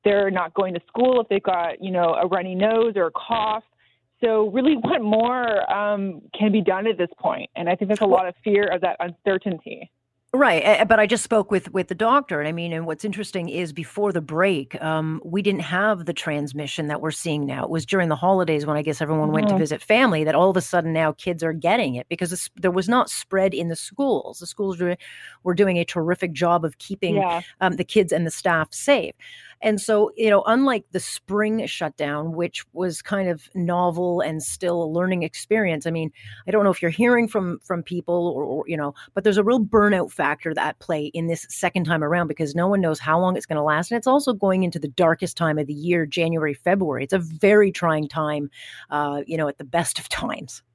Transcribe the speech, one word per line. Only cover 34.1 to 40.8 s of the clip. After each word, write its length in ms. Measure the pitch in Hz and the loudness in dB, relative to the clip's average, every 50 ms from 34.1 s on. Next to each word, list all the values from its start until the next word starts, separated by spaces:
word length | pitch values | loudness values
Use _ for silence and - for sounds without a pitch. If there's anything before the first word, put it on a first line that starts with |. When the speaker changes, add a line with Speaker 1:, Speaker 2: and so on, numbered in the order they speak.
| 175 180 | 0 0
Speaker 2:
and 220 | - 156 160 156 | -2 -2 -4 -6
still 400 | 156 - - - 185 175 175 170 | -6 -8 -8 -4 -4 -2 -2 -2
a 40 | 170 | -2
learning 360 | 156 160 170 180 185 185 175 | -2 -2 -2 0 0 0 -2
experience, 640 | 160 156 - - - _ 214 220 208 180 160 151 - | -4 -6 -8 -12 -4 _ 0 0 2 0 -2 -2 -4
I 60 | 165 | -4
mean, 180 | 165 165 160 160 _ - - - - - - - | -4 -2 -4 -6 _ -14 -20 -20 -20 -12 -6 0
I 20 | |
don't 140 | 190 214 202 | 2 4 4
know 60 | 196 | 4
if 120 | 180 - | 2 2
you're 80 | - 170 | -2 -2
hearing 380 | 156 190 233 240 247 240 233 214 | 0 2 4 4 4 4 2 0
from, 320 | - 214 190 175 170 - | -2 -2 -2 -2 -6 -8
from 240 | _ - 185 170 160 | _ -6 -6 -6 -6
people 420 | - 180 175 - - 175 175 175 175 139 | -6 -8 -8 -4 -2 0 0 0 0 -2
or, 80 | 127 | -2
or, 220 | 147 - 127 151 - | -4 -4 -4 -6 -4
you 100 | - 170 | -4 -4
know, 160 | 151 147 143 - - - - _ | -4 -4 -6 -8 -10 -20 -8 _
but 80 | 202 | 0
there's 140 | 190 214 196 | 2 2 2
a 80 | 208 202 | 4 4
real 160 | 208 247 254 | 4 2 2
burnout 500 | 214 - - 214 208 208 196 180 175 - | 2 2 4 4 4 4 4 2 0 -4
factor 420 | - - 151 143 151 - - 165 | -4 -2 -2 -2 -2 -2 -4 -4
that 140 | 156 - - | -2 -2 -2
at 120 | 151 - _ | -2 -4 _